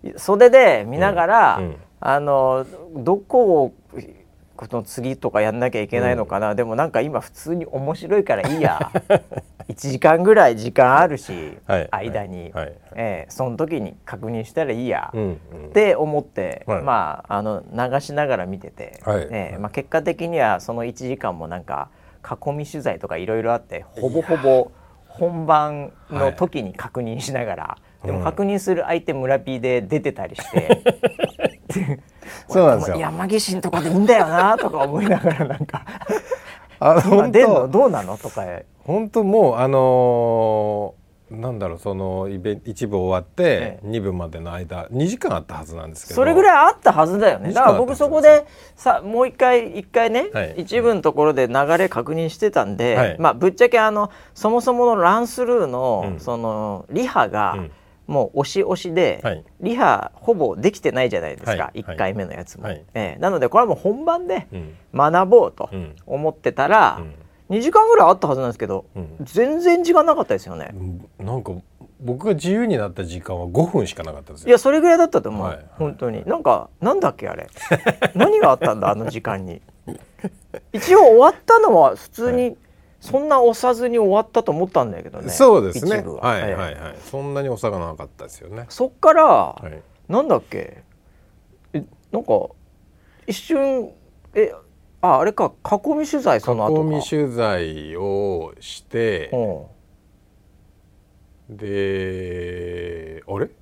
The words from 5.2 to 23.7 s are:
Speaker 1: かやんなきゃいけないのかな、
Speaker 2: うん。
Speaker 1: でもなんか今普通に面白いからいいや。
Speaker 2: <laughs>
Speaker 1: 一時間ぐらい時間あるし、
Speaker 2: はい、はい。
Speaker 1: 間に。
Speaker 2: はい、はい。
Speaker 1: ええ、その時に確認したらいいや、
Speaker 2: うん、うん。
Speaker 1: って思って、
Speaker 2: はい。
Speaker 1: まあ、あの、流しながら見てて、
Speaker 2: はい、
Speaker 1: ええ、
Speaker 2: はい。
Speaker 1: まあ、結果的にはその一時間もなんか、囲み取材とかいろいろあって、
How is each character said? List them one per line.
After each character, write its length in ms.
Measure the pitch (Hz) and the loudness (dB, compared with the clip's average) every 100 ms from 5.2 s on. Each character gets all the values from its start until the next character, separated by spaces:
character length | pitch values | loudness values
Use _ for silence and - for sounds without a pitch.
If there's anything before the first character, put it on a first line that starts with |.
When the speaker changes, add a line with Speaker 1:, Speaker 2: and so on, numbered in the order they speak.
| 127 | -4
Speaker 1:
か 100 | 107 | 0
や 100 | 107 | 0
ん 80 | 113 | 0
な 100 | 123 | -2
き 80 | 113 | -2
ゃ 40 | |
い 60 | 104 | -4
け 120 | 120 | -2
な 100 | 123 | 0
い 40 | 123 | -2
の 100 | 107 | -4
か 140 | 98 | -2
な、 120 | 107 | -2
Speaker 2:
う 20 | |
ん。 20 | 104 | -2
Speaker 1:
で 80 | |
も 120 | 117 113 | -2 -2
な 120 | 156 | -2
ん 40 | |
か 100 | 113 | -2
今 200 | 143 135 | -2 -6
普 100 | - | -8
通 240 | - 151 170 | -18 -8 -8
に 120 | 165 | -6
面 260 | 131 139 | -8 -6
白 240 | 165 - 202 | -8 -2 0
い 60 | |
か 120 | 196 107 | 0 -2
ら 120 | 95 | -2
い 80 | 160 | 0
い 40 | |
や。 300 | 156 78 - | -2 -2 -4
Speaker 2:
<laughs> 60 | 170 - 202 - - - - - | -6 0 0 0 -14 -14 -20 -16
Speaker 1:
一 220 | 110 139 | -10 -8
時 80 | 131 | 2
間 240 | 160 165 | 4 4
ぐ 100 | 185 | 6
ら 140 | 214 147 | 6 6
い 60 | 113 | 4
時 160 | 113 | -2
間 260 | - 127 139 | 4 6 6
あ 80 | 175 | 4
る 120 | 139 | 0
し、 400 | - 87 78 - - | -10 -12 -12 -14 -4
Speaker 2:
は 120 | 95 | -4
い、 80 | - | -2
は 100 | 101 | -8
い。 60 | 113 | -6
Speaker 1:
間 160 | 110 98 | -10 -10
に。 260 | 90 85 | -14 -12
Speaker 2:
は 80 | 85 | -10
い、 20 | 73 | -12
は 0 | |
い。 60 | - _ - | -14 _ -8
Speaker 1:
え 300 | 117 90 - | -6 -8 -12
え、 20 | |
そ 180 | - 131 | -8 -8
の 80 | 117 | -4
時 240 | 156 160 | -6 -6
に 160 | 101 - - | -8 -14 -18
確 220 | 95 110 | -12 -10
認 160 | 117 113 | -10 -8
し 80 | |
た 100 | - | -6
ら 80 | 151 | -4
い 140 | 113 123 | -4 -4
い 20 | |
や、 240 | 80 - | -6 -6
Speaker 2:
う 60 | 110 | -6
ん、 20 | |
う 40 | 101 | -6
ん。 80 | 80 - - - | -8 -14 -18 -4
Speaker 1:
っ 20 | |
て 220 | 202 214 117 | 0 2 2
思 260 | 151 147 | 0 -4
っ 20 | |
て、 400 | 147 - 90 - - | -6 -8 -8 -10 -6
Speaker 2:
は 140 | 110 | -4
い。 20 | |
Speaker 1:
ま 420 | 139 117 80 73 - | -2 -2 -2 -8 -8
あ、 60 | 101 | -6
あ 60 | |
の、 200 | 107 101 - | -6 -8 -10
流 260 | 113 123 135 | -8 -4 -4
し 140 | 143 | -4
な 140 | 147 147 | -4 -2
が 100 | 113 | -4
ら 80 | 90 | -6
見 140 | 95 | -10
て 120 | 85 | -14
て、 280 | - - - | -18 -20 -12
Speaker 2:
は 160 | - 104 | -4 -4
い、 80 | - | -4
Speaker 1:
え 180 | 110 87 | -8 -8
え、 20 | |
Speaker 2:
は 60 | 95 | -10
い。 20 | |
Speaker 1:
ま 60 | 104 | -8
あ、 20 | |
結 200 | - 135 | -10 -4
果 120 | 160 | -4
的 280 | 156 165 170 | -2 -6 -6
に 100 | 165 | -2
は 220 | 117 92 | 0 -2
そ 120 | - | -4
の 120 | 117 117 | -8 -8
一 200 | - 127 | -10 -10
時 100 | 131 | -6
間 200 | 110 85 | -8 -8
も 100 | 80 | -10
な 100 | 87 | -12
ん 40 | 80 | -10
か、 240 | 71 71 _ _ _ | -10 -10 _ _ _
囲 280 | - 131 147 | -14 -10 -8
み 120 | 147 147 | -8 -10
取 160 | 156 | -8
材 160 | 127 92 | -8 -8
と 120 | - | -10
か 80 | 82 | -10
い 80 | 92 | -6
ろ 120 | 110 | -4
い 40 | |
ろ 80 | 113 | -2
あ 40 | 117 | -4
っ 40 | |
て、 240 | - | -6